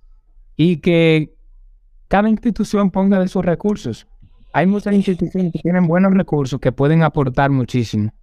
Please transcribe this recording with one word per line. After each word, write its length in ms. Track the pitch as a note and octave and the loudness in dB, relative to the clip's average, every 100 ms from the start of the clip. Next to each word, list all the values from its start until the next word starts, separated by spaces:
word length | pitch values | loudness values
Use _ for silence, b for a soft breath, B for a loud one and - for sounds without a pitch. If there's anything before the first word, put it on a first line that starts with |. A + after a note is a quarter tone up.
| - - _ - - - | -20 -20 _ -20 -12 0
y 220 | D#3+ E3 | 0 0
que 560 | F3+ E3+ E3 D#3+ D3+ _ - - - - _ - - | 0 2 4 2 -2 _ -20 -20 -20 -20 _ -20 -4
cada 160 | F#3+ G#3+ | 0 0
institución 640 | G#3+ A#3+ G3+ G#3 G#3 G3+ | 0 -2 -4 -2 0 0
ponga 280 | F#3+ G3 G3+ | 0 2 2
de 80 | F#3 | 0
sus 160 | F#3+ | -2
recursos. 640 | F3+ E3 G#3 G#3 B2+ G#2+ - - - - - | -2 -2 -2 -4 -6 -10 -14 -20 -20 -20 -6
Hay 140 | C#3 F3 | 0 0
muchas 260 | G3+ G3+ | 0 0
instituciones 580 | G3+ F#3+ F3+ E3+ F#3+ F3+ | 0 0 -2 -4 -2 -4
que 100 | - | -4
tienen 260 | E3 F3+ F3+ | -2 0 2
buenos 260 | F3 G3 | 2 4
recursos 480 | F#3+ F3 D3+ C3+ C3+ | 2 0 -2 -2 -2
que 100 | C3+ | -2
pueden 320 | A#2 C#3 D#3+ | 0 2 2
aportar 460 | D#3+ D#3 C3+ B2+ C#3 | 2 0 -2 0 0
muchísimo. 640 | C#3 A#2+ B2+ A2+ G#2+ G#2+ - | 0 -2 -4 -2 -2 -4 -6